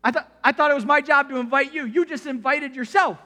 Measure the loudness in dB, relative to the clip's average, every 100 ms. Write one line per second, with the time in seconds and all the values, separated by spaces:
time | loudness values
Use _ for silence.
0 | 0 -2 -6 _ 0 2 2 2 2 0
1 | 4 0 2 -6 -2 0 -2 -4 -2 -2
2 | -2 -6 -8 -4 -2 -2 -4 -8 0 2
3 | 2 -2